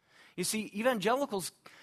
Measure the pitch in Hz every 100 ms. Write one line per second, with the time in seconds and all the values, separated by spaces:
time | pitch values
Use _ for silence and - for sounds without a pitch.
0 | _ - - - 180 220 202 202 240 233
1 | 185 254 285 196 160 - - -